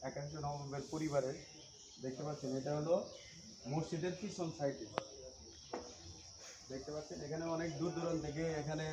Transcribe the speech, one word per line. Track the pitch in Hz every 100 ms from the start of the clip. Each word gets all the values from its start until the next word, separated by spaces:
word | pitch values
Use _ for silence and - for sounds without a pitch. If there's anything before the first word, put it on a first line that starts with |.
| 135
একাংশ | 135 143 156 143
নবাবের | 147 139 139 135
পরিবারের, | 156 156 143 127 147 - - - - - -
দেখতে | 127 131 147
পাচ্ছেন, | 147 135 131
এটা | 135 147
হলো | 156 180 - - - - - - 123
মসজিদের | 151 160 165 180 175
পিছন | 208 175 165 156
সাইডে। | 143 - - - - - - - - - - - - - - - - - - - -
দেখতে | 131 135 151
পাচ্ছেন, | 151 170 147
এখানে | 160 165 165
অনেক | 165 143
দূর | 170 165
দূরান্ত | 165 160 147
থেকে | 143 165 156
এখানে | 147 156 156